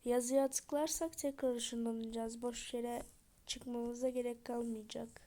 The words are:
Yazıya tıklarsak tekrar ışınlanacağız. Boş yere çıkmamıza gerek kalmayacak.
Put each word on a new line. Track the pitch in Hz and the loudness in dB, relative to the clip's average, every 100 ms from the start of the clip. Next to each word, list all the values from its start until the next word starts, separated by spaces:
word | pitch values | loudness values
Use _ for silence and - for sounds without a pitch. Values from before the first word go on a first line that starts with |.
| 247 | 4
Yazıya | 247 240 269 269 | 2 6 4 4
tıklarsak | - - 294 311 - 330 320 | 0 0 0 2 0 -2 0
tekrar | 285 277 262 240 | -4 0 0 0
ışınlanacağız. | 226 233 233 226 226 226 226 233 | -2 -2 -2 -2 -4 -4 -4 -2
Boş | 240 233 - | -4 -4 -4
yere | 240 240 240 - - - - - | -2 0 -2 -4 -16 -20 -20 -6
çıkmamıza | - 254 240 233 240 254 | -6 -2 0 0 2 2
gerek | 254 240 233 240 | 4 0 -2 -2
kalmayacak. | 240 233 220 214 233 233 - | -2 0 -2 -4 -6 -6 -10